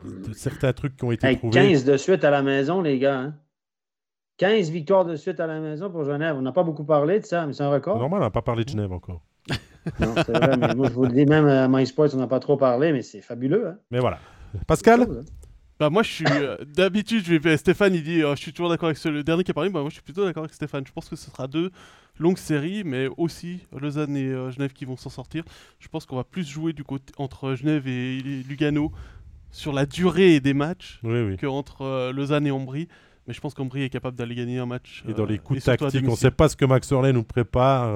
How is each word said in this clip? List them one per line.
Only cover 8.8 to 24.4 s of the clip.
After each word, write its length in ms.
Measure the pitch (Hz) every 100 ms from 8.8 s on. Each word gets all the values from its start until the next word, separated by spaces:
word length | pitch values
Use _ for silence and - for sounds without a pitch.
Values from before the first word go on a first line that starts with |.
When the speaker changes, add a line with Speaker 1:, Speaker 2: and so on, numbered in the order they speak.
| 101
Speaker 1:
encore. 300 | 90 - 87 _ _ - - - - 170 -
Speaker 2:
Non, 160 | - -
c'est 160 | 143
vrai, 260 | 117 143 127
mais 160 | 127
moi, 140 | 117 135
je 60 |
vous 100 | 120 127
le 60 |
dis, 140 | 123 147
même 180 | 151 147
à 220 | 135 131
MySports, 480 | 131 127 - 147 135
on 20 |
n'a 80 | 120
pas 140 | 127
trop 180 | - 139
parlé, 340 | 131 123 165
mais 120 | 139
c'est 180 | 104 101
fabuleux, 460 | - 120 131 196 196
hein. 100 | 190 -
Speaker 1:
Mais 80 | 123
voilà. 180 | 110 80 - - - - -
Pascal ? 360 | 156 226 240
Speaker 2:
C'est 40 | 233
quelque 100 | 120
chose, 100 | 143
hein. 180 | - - - _ -
Speaker 3:
Bah, 100 | 151
moi, 100 | 185
je 80 | 226
suis, 160 | - 151
euh, 300 | 143 135 92 143 151
d'habitude, 480 | 190 196 202 220
je 120 | 170 165
vais, 200 | 165 156
Stéphane, 380 | 185 175 202
il 80 | 175
dit, 220 | 151 170
euh, 120 | 147 139
je 60 |
suis 100 | -
toujours 180 | - 175
d'accord 180 | 165 165
avec 100 | 156
ce... 120 | 165
le 140 | 147
dernier 200 | 147 165
qui 80 | 185
a 20 |
parlé. 160 | 151 185
Bah, 120 | 175
moi, 80 | 143
je 60 | -
suis 80 |
plutôt 220 | - 160 196
d'accord 180 | 156 156
avec 100 | -
Stéphane. 300 | 151 143 135
Je 40 |
pense 160 | 165 -
que 80 | 160
ce 140 | -
sera 180 | - 131
deux 220 | 156 180 - - - _ -
longues 200 | 160 185
séries, 420 | - 151 156 208
mais 260 | 180 127 135 -
aussi 420 | 165 - 175 180 - 135
Lausanne 360 | 147 143 147 143
et, 80 | 131
euh, 240 | 131